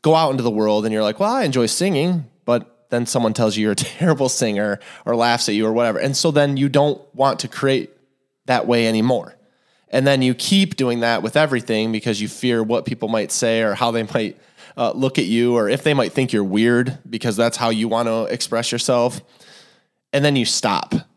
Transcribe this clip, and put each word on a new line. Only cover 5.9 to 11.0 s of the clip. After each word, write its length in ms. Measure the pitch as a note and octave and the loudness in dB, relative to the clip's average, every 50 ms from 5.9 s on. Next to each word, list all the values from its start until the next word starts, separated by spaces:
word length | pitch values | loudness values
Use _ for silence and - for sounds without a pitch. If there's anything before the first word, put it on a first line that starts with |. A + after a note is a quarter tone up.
| G#2 - | 0 0
And 160 | - C#3 C#3 | -2 -2 -2
so 160 | - - E3 | 0 0 2
then 240 | C#3+ D3 C#3+ C#3+ C#3+ | 2 2 2 2 0
you 140 | C3 C#3 C#3 | 0 0 2
don't 320 | C3+ C#3+ D3 D3 C3+ - - _ _ | 2 2 2 2 0 -4 -10 _ _
want 260 | B2+ C3+ C#3 A2+ - | 0 0 0 0 -2
to 60 | - B2 | -6 -10
create 400 | - - C#3 C3+ C3+ B2 - - _ _ _ _ _ _ _ _ _ _ _ | -6 -2 0 0 0 0 -2 -6 _ _ _ _ _ _ _ _ _ _ _
that 220 | - B2+ A#2+ - | 0 0 0 2
way 200 | - A#2+ A#2 A#2 | 2 2 2 2
anymore. 480 | A2+ A2 A2 A2 B2+ B2+ G2+ - - - _ _ _ _ _ _ _ _ _ _ _ | 2 2 2 2 2 0 -2 -4 -10 -20 _ _ _ _ _ _ _ _ _ _ _
And 160 | - C3 C3+ | -2 2 2
then 140 | C#3 C#3 C3 | 4 2 4
you 120 | C3 B2+ B2 | 2 0 0
keep 420 | - - - G3 G3 F#3+ - - | 0 0 2 2 2 2 0 0
doing 240 | - C3 B2 A#2+ A#2+ | -2 -2 0 0 0